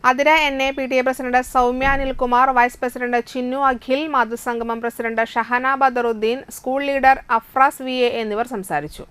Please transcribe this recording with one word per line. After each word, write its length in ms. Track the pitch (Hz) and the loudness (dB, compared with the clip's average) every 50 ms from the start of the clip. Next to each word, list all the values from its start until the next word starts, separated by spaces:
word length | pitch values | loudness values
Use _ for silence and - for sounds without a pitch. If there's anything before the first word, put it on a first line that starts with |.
| - 254 | 2 2
അതിര 180 | 254 254 277 302 311 320 302 285 | 2 4 4 4 4 4 4 2
എൻ 60 | 277 269 269 | 0 0 -2
എ, 20 | 269 277 | -2 -2
പി 80 | 277 269 254 | -2 -4 0
ടി 60 | 262 254 | 0 0
എ 20 | 254 262 | 2 0
പ്രസിഡന്റ് 340 | 254 - 262 247 247 254 254 - - | -2 -2 -4 0 0 0 0 2 0
സൗമ്യ 340 | 262 247 247 247 254 262 277 277 | 2 2 2 2 0 0 0 2
അനിൽകുമാർ, 520 | 269 277 269 262 - 262 247 247 247 262 262 262 247 | 0 0 -4 -2 -2 -2 2 4 4 4 4 4 4
വൈസ് 200 | 240 247 - - - | 2 2 0 -4 -6
പ്രസിഡന്റ് 400 | 247 - 262 254 240 247 240 233 - - | -6 -4 -4 -4 0 0 -2 -2 -2 -6
ചിന്നു 260 | 262 247 247 254 277 277 269 | -6 -4 -4 -2 0 0 0
അഖിൽ, 300 | 254 233 - - 262 277 311 320 294 | 0 0 -2 -2 -2 -2 0 -2 0
മാതൃസംഗമം 640 | 262 233 220 233 233 - 254 233 233 233 233 233 226 233 | 0 0 0 -2 -8 -6 -6 -4 -4 -4 -4 -6 -4 -4
പ്രസിഡന്റ് 420 | 233 233 - 233 226 226 220 226 226 - | -6 -6 -4 -6 -4 0 -2 -2 0 0
ഷഹന 400 | 240 226 226 247 247 254 262 269 269 269 | -4 -2 0 0 0 0 0 2 2 2
ബദറുദ്ദീൻ, 560 | 269 247 247 233 233 226 214 214 226 240 269 - - - - | 2 2 2 0 0 0 0 0 -2 -2 -2 -6 -12 -16 -10
സ്കൂൾ 220 | - 254 262 277 285 277 | -6 -4 -2 -2 -2 0
ലീഡർ 280 | 277 277 262 262 269 - - - 240 226 | -2 4 4 4 4 4 2 -2 -2 -2
അഫ്രാസ് 440 | - - - 262 269 285 294 - 262 262 | -2 -2 0 2 2 2 2 -2 -8 -6
വി 100 | 254 254 247 | -2 0 0
എ 60 | 240 - 233 226 | 0 0 -2 -4
എന്നിവർ 240 | 214 208 208 233 240 262 | -4 -2 -4 -4 -4 -6
സംസാരിച്ചു. 500 | 208 190 - 170 147 147 151 - - - - | -10 -6 -4 -4 -4 -4 -6 -12 -14 -18 -20